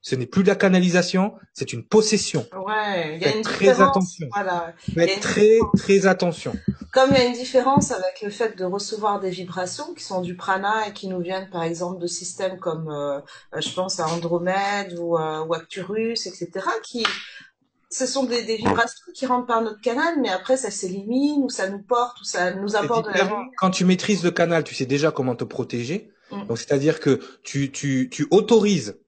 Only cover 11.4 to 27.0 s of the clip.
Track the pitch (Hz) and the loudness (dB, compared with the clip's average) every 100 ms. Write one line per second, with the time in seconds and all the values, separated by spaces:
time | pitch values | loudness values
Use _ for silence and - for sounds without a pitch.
11.4 | 190 175 165 170 175 185 175 - 180 - | -8 -6 -6 -4 -6 -6 -8 -8 -10 -6
12.4 | 190 185 180 160 160 147 143 139 - - | -6 -6 -8 -6 -8 -6 -6 -6 -10 -20
13.4 | _ 156 160 - 190 185 160 170 165 170 | _ -8 -6 -4 -6 -4 -4 -4 -2 -2
14.4 | 175 196 196 202 190 175 170 170 156 156 | 0 -2 -2 -4 -6 -8 -2 0 0 -4
15.4 | 160 165 - 196 170 214 226 233 185 175 | -4 -4 -6 -12 -6 -4 -2 -4 -8 -10
16.4 | 170 190 - 453 - 240 214 - - - | -10 -6 -4 -4 -6 -6 -4 -6 -12 -20
17.4 | - _ _ _ _ - 254 277 254 240 | -20 _ _ _ _ -6 -4 -2 -2 -2
18.4 | 214 220 208 190 233 - - - 262 247 | -2 -2 0 0 0 -4 -20 -8 -2 -2
19.4 | 247 226 226 208 247 240 330 320 226 185 | 0 0 0 -4 -4 0 0 0 -2 -2
20.4 | - 262 220 - 185 196 202 254 285 294 | 0 0 0 -6 -6 -8 -2 0 2 2
21.4 | 254 - 190 196 - 240 247 - - 190 | 0 -2 -4 -6 -2 0 0 -4 -8 -2
22.4 | 180 190 202 208 208 233 220 196 196 208 | 0 -2 -2 0 2 0 0 0 2 0
23.4 | - - 190 - 180 180 - 202 170 170 | -6 0 0 4 4 4 2 2 2 2
24.4 | 170 165 147 - 127 139 156 147 127 117 | 2 2 -2 -6 -2 2 2 0 -2 -2
25.4 | 117 - 117 120 120 185 - _ _ - | -6 -6 -6 -4 -4 -6 -8 _ _ -12
26.4 | 202 113 - 143 147 151 | -6 -6 0 2 2 0